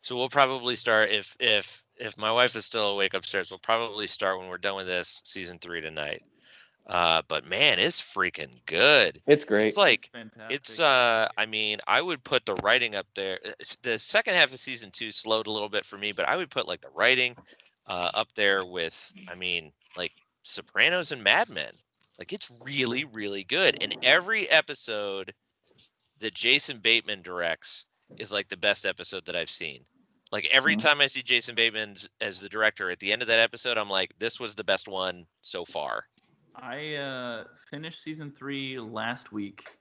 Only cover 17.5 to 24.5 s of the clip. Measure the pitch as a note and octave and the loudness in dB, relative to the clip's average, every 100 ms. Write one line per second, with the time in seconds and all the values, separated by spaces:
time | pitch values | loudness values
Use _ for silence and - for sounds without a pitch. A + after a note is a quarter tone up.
17.5 | - _ _ - F2+ F2 G2+ A2 - G2+ | -20 _ _ -8 -2 -2 -2 -4 0 2
18.5 | G2 F#2 F2+ E2 - - - F#2 F2+ F2+ | 2 -2 -4 -6 -6 -18 -18 -16 -10 -6
19.5 | F2 D#2 _ _ - F2 _ _ _ - | -6 -8 _ _ -8 -8 _ _ _ -10
20.5 | - - F#2+ C3 F3+ E3 C#3 G2 C3+ A#3 | -10 -8 2 2 2 -2 -2 2 4 2
21.5 | F2+ C2 G1+ _ _ _ _ - G3+ - | -4 -10 -12 _ _ _ _ -12 -10 -12
22.5 | A#2+ B2+ C#3+ B2+ B2 D3 A2 G2+ G2 F#2+ | -14 -8 0 0 0 -6 -8 -6 -6 -4
23.5 | C#3+ F3+ - G#2 G#2+ B2+ D#3 F3+ A3 F#3 | 2 4 4 -2 2 6 6 6 -2 4